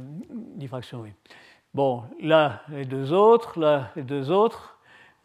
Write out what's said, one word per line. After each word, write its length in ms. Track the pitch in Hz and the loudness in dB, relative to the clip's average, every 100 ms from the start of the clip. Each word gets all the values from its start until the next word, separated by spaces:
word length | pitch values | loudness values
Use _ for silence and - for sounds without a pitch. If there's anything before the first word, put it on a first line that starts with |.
| 131 156 - 233 220 214 | -16 -16 -14 -14 -14 -14
diffraction, 440 | 135 127 117 127 | -12 -12 -12 -14
oui. 100 | 107 101 _ - - _ _ | -14 -18 _ -20 -20 _ _
Bon, 300 | 139 139 120 117 330 | 0 0 0 -6 -8
là, 420 | 170 160 147 107 - | 4 4 4 -2 -12
les 160 | 147 135 | -10 -8
deux 260 | 135 135 | -6 0
autres, 480 | 175 214 233 233 - | 4 6 6 2 0
là, 300 | 151 147 120 | 2 2 0
les 80 | - | -10
deux 280 | 127 143 135 | -8 -6 0
autres. 480 | 185 226 - - - _ - _ _ | 2 2 -2 -18 -20 _ -20 _ _